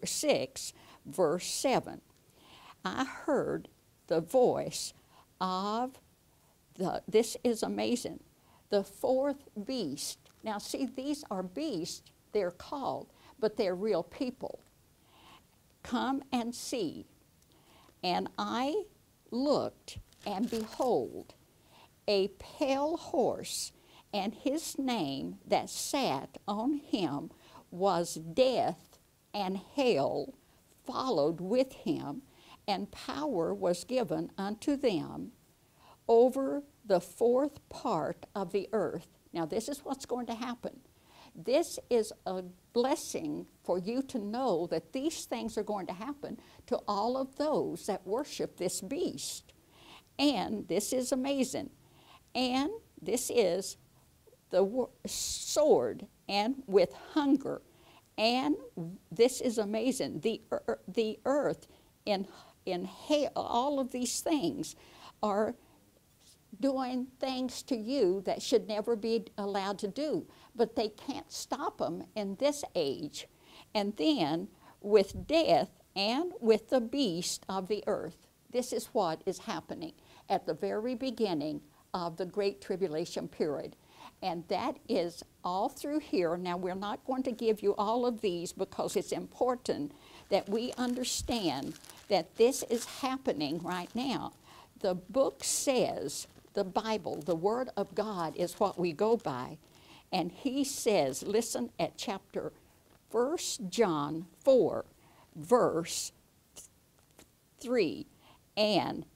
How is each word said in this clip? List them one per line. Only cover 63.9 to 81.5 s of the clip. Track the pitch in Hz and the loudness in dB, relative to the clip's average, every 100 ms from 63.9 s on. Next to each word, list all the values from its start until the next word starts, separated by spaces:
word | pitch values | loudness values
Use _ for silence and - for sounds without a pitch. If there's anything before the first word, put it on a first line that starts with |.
these | 254 247 - | -2 -2 -2
things | 359 302 170 - 160 - - - - - | 0 2 0 -2 -8 -10 -20 -20 -20 -4
are | 214 202 220 247 - - _ _ _ _ - - _ 202 | 0 2 2 -2 -16 -20 _ _ _ _ -20 -20 _ -2
doing | 269 262 254 254 262 - | 0 2 -2 -4 -6 -6
things | 269 254 254 - | -4 -2 -4 -6
to | - 240 | -4 -4
you | 214 277 185 190 | 0 4 4 4
that | 190 175 | 0 -2
should | - 233 190 | 4 2 2
never | 214 214 233 | -4 0 -2
be | 226 226 226 - | 0 -2 -2 -6
allowed | 202 202 190 196 | -2 -2 -2 -2
to | 202 | -4
do. | 196 302 190 - - - | -2 -2 -2 -4 -16 -18
But | - 226 | 0 0
they | - 220 | 2 -2
can't | - - 262 - | -4 -10 -10 -10
stop | - - 262 311 - | -12 -8 -4 -4 -2
'em | 147 175 - - | -4 -4 -8 -6
in | 196 | -6
this | 196 277 285 - | 0 0 0 -4
age. | 185 143 131 147 - - _ - - - | -2 0 -2 -6 -10 -14 _ -20 -20 -6
And | 214 202 208 | -2 -2 2
then | 311 285 147 165 196 - - - | 2 4 2 0 -4 -12 -20 -12
with | 208 208 - - - | 6 6 6 -2 2
death | 311 311 160 185 - _ | 4 6 6 4 -6 _
and | - 202 254 359 349 | -2 0 0 -2 0
with | 226 220 - | 4 4 6
the | 262 | 0
beast | 226 277 254 165 170 - - | 2 0 0 0 -4 -6 -4
of | 190 190 | -6 -2
the | 208 - | -2 0
earth. | 190 170 - - _ _ | -2 -4 -10 -20 _ _
This | 240 240 | -4 -2
is | - - | -4 -2
what | 233 180 160 | 0 0 0
is | - 175 | -4 -4
happening | - 165 - - 165 - - - - | -6 -8 -6 -10 -10 -14 -20 -20 -2
at | 185 | -2
the | - | 0
very | 190 196 202 233 254 | -2 -2 -2 -2 -2
beginning | 269 220 214 160 151 | -4 0 0 0 -2